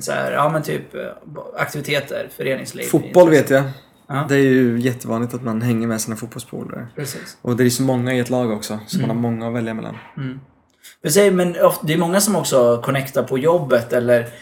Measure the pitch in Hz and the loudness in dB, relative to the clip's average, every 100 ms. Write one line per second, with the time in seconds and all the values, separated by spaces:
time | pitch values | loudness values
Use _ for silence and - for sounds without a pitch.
0 | - - 135 135 147 160 147 151 - - | -6 -4 -2 0 0 0 -4 -6 -8 -12
1 | 123 - - 147 - - 147 147 143 143 | -12 -14 -16 -16 -12 -8 -6 -6 -4 -4
2 | 135 113 117 - 135 131 - - - 160 | -4 -8 -10 -8 -6 -6 -8 -10 0 0
3 | - 180 175 151 123 135 135 - - _ | 4 6 8 8 6 2 2 -6 -18 _
4 | - 135 135 139 135 127 123 117 127 120 | -8 -6 0 4 4 4 4 2 -2 -4
5 | 120 113 120 123 123 110 120 113 117 110 | -4 -4 -4 -6 -6 -2 0 0 -2 -4
6 | 117 110 117 123 - - - - 123 - | -6 -8 -10 -12 -12 -12 -10 -12 -12 -10
7 | 139 - - - 123 120 123 120 135 127 | -10 -10 -16 -8 -2 2 2 2 0 0
8 | 123 127 120 127 120 104 - 107 - - | 0 -2 0 -2 -2 -4 -6 -10 -6 -4
9 | 113 117 120 113 117 120 113 110 110 110 | -2 0 -2 -2 -4 -4 -4 -6 -10 -14
10 | - - 131 139 - _ _ _ - - | -16 -12 -10 -10 -18 _ _ _ -20 -8
11 | 160 190 202 185 175 175 180 - 151 165 | 0 4 4 4 0 4 2 4 0 0
12 | 170 190 202 185 139 131 120 117 139 135 | 2 2 2 0 2 4 4 2 0 -2
13 | 131 135 120 135 156 175 139 120 117 127 | -2 -4 -2 0 2 2 2 0 2 0
14 | 120 120 117 - | 4 2 2 -10